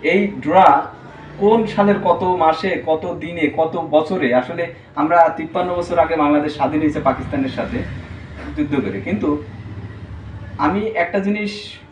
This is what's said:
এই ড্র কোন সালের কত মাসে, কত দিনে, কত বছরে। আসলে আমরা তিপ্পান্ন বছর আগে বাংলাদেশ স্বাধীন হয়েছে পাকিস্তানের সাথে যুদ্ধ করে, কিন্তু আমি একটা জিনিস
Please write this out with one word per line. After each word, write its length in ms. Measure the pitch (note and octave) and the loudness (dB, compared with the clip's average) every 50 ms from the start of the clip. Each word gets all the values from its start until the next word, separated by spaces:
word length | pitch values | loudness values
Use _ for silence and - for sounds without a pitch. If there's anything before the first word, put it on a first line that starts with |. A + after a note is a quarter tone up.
| - | 2
এই 260 | D#3 F3 G3 G3+ G3+ - C3 | 4 2 4 2 0 -4 -4
ড্র 200 | B2 D3 E3 F#3+ F#3+ - - - - - - - - - - - - - - - | -4 4 6 8 8 8 6 4 2 -2 -12 -16 -20 -20 -20 -18 -18 -18 -6 0
কোন 280 | G3 G#3 A3+ A#3 A3 | 4 4 4 4 2
সালের 280 | G#3 - G#3 G3+ G3+ G3+ - - | 0 2 2 4 4 4 2 4
কত 180 | F#3 E3+ - G3 | 2 2 2 2
মাসে, 600 | F3+ F3+ F3+ D#3+ D#3+ D#3+ - - F#3+ F3 D#3 - | 0 2 4 4 2 2 2 0 -2 -2 -2 0
কত 300 | D#3+ D#3 D#3 - F3 E3 D3+ | 0 -2 0 0 -6 -8 -6
দিনে, 300 | D3+ E3 F3 E3+ D#3 C3+ - | -8 -10 -4 -2 -2 0 2
কত 200 | - D#3+ D#3+ D#3+ E3+ D#3+ D#3 | 0 0 0 0 -4 -6 2
বছরে। 440 | D3 D3+ D#3 - F#3+ C#3+ C#3+ B2 A#2+ | 2 2 2 2 -2 0 0 2 2
আসলে 400 | B2+ B2+ - E3+ E3+ E3+ E3 - - - - - | 2 0 0 -4 -6 -6 -6 -6 -14 -20 -14 -4
আমরা 340 | - D3 D#3 E3+ E3+ E3 D#3 - | -2 0 4 6 6 6 6 4
তিপ্পান্ন 380 | - D#3+ D#3+ - F#3 F3+ F3+ F3 | -2 -8 -4 -2 -2 -2 0 -2
বছর 240 | F3 E3+ - E3+ E3 | -4 -2 -2 2 2
আগে 180 | D#3+ D#3 E3 | 2 2 4
বাংলাদেশ 380 | D#3 D3 D3 D3 D3 D3 D#3 D3 | 2 4 4 4 2 2 0 -2
স্বাধীন 260 | - - - - D3+ | -2 -2 0 0 0
হয়েছে 200 | D#3+ D3+ D3 D3+ | 0 0 -2 0
পাকিস্তানের 480 | - - - - - - - C#3 C3+ C4 | 0 0 0 0 -4 -6 -4 -2 -2 -4
সাথে 300 | - - - - - B3 G3 - - - - - - - - - - - - - - | -4 -6 -6 -4 -4 -6 -6 -6 -8 -12 -12 -14 -14 -16 -16 -16 -14 -14 -12 -10 -4
যুদ্ধ 180 | - D3 C#3+ C#3+ | -4 -2 0 0
করে, 260 | C3+ A2 G2 F#2 G2 | 0 0 -2 -4 -6
কিন্তু 420 | - - G3+ - - D3+ D3 D3+ - - - - - - - - - - - - - - - - - - - - - - - - | -4 -4 -4 0 0 0 0 -2 -4 -10 -14 -14 -14 -14 -14 -12 -12 -14 -14 -14 -14 -14 -14 -14 -14 -14 -14 -14 -14 -12 -6 -2
আমি 280 | C#3 D3+ F3+ G3+ G#3+ | -2 0 0 0 -2
একটা 320 | A3 - - A3+ - - G3+ | -2 -2 -2 -2 0 0 -2
জিনিস 540 | F#3+ G3+ G#3 G#3 G#3 G3+ - - - - - - - - | -2 -2 -2 -2 -4 -6 -8 -10 -12 -14 -16 -18 -20 -20